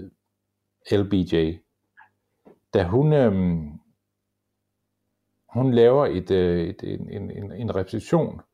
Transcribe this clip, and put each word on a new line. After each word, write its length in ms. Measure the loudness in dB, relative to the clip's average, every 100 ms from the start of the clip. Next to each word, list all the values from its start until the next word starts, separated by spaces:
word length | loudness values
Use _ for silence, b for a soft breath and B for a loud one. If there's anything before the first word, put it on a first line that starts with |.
| -14 _ _ _ _ _ _ _ -2
L 180 | 0 0
B 40 |
J, 380 | 0 0 0 0 -4 _ _ _ _ b _ _ _ -20 _ _
da 100 | -2
hun, 300 | 2 2 2
øhm, 580 | 4 2 2 0 -2 -6 -14 _ _ _ _ _ _ _ _ _ _ _ _ _ _ _ _ _
hun 240 | -2 2
laver 320 | 6 6 6 2
et, 260 | -2 0
øh, 360 | 2 2 0 -2
et, 160 | -6
en, 260 | -10 -10 -10
en, 220 | -10 -10
en, 200 | -10 -12
en 240 | -10 -6 -4
reception, 680 | -4 -8 -2 -2 -2 -8 -20